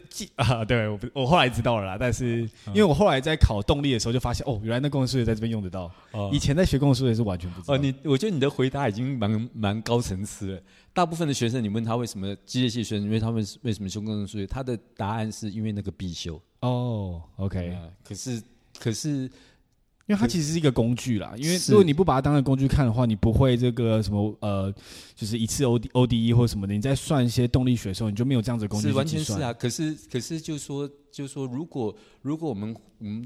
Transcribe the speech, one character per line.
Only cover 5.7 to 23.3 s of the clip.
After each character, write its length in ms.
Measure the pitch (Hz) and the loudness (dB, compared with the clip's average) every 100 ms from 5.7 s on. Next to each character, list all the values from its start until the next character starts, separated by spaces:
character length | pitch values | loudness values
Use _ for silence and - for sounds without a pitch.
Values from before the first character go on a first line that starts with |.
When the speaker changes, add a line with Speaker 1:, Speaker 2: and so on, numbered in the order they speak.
Speaker 1:
到。 200 | 92 87 - - | -8 -10 -14 -12
Speaker 2:
哦。 180 | 107 101 | -6 -2
Speaker 1:
以 80 | 139 | 0
前 160 | - | 2
在 80 | 147 | 4
学 160 | 190 139 | 4 4
工 120 | 143 | 4
程 40 | |
数 120 | 127 131 | 4 2
学 80 | |
是 80 | 113 | 2
完 160 | 104 90 | 0 -2
全 120 | 90 | -6
不 100 | 87 | -10
知 60 | 90 | -2
道。 60 | |
Speaker 2:
哦， 40 | 135 | 0
你， 160 | 139 131 | 0 -2
我 140 | 156 135 | 0 0
觉 100 | 214 | 0
得 60 | |
你 40 | 156 | 0
的 120 | 139 | 0
回 180 | - 131 | 2 -2
答 180 | 139 135 | 0 -2
已 60 | |
经 260 | 104 131 131 | -2 -4 -2
蛮， 300 | 104 107 123 | 0 0 -2
蛮 260 | - 101 107 | -4 -2 -2
高 180 | 107 120 | 0 0
层 240 | 120 95 | 0 -6
次 340 | 104 - 95 92 | -8 -8 -10 -10
了。 60 | _ _ _ | _ _ _
大 140 | - 170 | 0 0
部 100 | 165 | 0
分 100 | 160 | -2
的 60 | |
学 160 | 131 117 | 0 0
生， 160 | 127 | 0
你 60 | 104 | -2
问 120 | 110 | -2
他 140 | 113 120 | -2 -2
为 80 | |
什 160 | 117 101 | -4 -6
么， 160 | 98 98 | -8 -8
机 240 | - 127 123 | -6 0 0
械 20 | |
系 140 | 120 | 0
学 120 | 104 104 | -2 -2
生， 80 | |
因 40 | 101 | 0
为 100 | 113 | 0
他 120 | 113 | 0
们 120 | 113 101 - | -2 -4 -6
为 100 | 120 | -6
什 100 | 101 | -4
么 60 | 95 | -4
修 100 | 107 | -6
工 80 | 107 | -6
程 180 | 104 98 | -6 -6
数 80 | 107 | -6
学， 100 | 98 | -6
他 160 | 131 | -6
的 160 | 127 113 _ | -4 -6 _
答 140 | - 101 | -8 -4
案 240 | 113 110 | -2 -4
是 180 | - 107 | -6 -6
因 120 | 107 | -4
为 100 | 110 | -4
那 80 | 104 | -4
个 100 | 95 | -6
必 220 | - 92 | -6 -8
修。 260 | 80 87 76 _ _ | -6 -8 -10 _ _
Speaker 1:
哦， 600 | 123 123 123 110 92 85 - - | -2 -2 -2 -4 -4 -8 -12 -6
OK。 380 | 95 90 87 | -4 -4 -6
Speaker 2:
嗯， 160 | 90 82 90 | -8 -12 -20
可 100 | - | -14
是， 280 | 98 131 117 - _ _ - | -10 -6 -6 -8 _ _ -8
可 140 | 117 | -6
是 380 | 107 151 143 131 - _ _ _ _ _ _ - | -4 -4 -4 -6 -12 _ _ _ _ _ _ -2
Speaker 1:
因 80 | |
为 20 | 202 | 2
它 100 | 240 | 2
其 160 | 175 | 2
实 100 | 147 | 0
是 60 | 170 | 2
一 20 | |
个 100 | 151 | 2
工 240 | 120 117 123 | 4 2 0
具 220 | 127 107 | 0 -2
啦， 120 | - 113 | -2 -6
Speaker 2:
对。 80 | |
Speaker 1:
因 40 | 151 | -2
为 80 | 175 175 | 0 6
如 60 | |
果 100 | 208 | 8
你 100 | 175 | 8
不 100 | 143 | 6
把 100 | 175 | 4
它 60 | 135 | 4
当 140 | 139 | 4
成 80 | 147 | 2
工 140 | 135 135 | 4 2
具 100 | 135 | 4
看 180 | - | 4
的 80 | 127 | 4
话， 120 | 113 | 4
Speaker 2:
是。 20 | 120 | 2
Speaker 1:
你 100 | 104 | 2
不 160 | 120 | 2